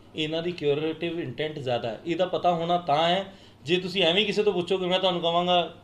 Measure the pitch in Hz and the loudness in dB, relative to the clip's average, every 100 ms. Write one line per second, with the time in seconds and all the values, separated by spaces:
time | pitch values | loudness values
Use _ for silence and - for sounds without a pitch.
0 | - - 156 160 175 175 147 143 156 156 | -12 -6 -4 -2 -4 -2 0 0 -2 -4
1 | 170 165 135 123 156 151 127 120 117 107 | -4 -4 -6 -6 -6 -4 -2 -2 -2 -6
2 | 165 180 180 170 175 165 170 175 175 147 | -4 -2 0 0 2 2 2 0 2 2
3 | 170 185 196 - - - 139 180 180 190 | 2 0 -2 -12 -20 -10 -2 0 0 0
4 | 165 185 208 202 202 180 175 190 180 185 | 2 4 2 2 2 2 0 -2 0 0
5 | 185 175 170 170 180 175 165 - | 2 0 2 2 4 2 2 -6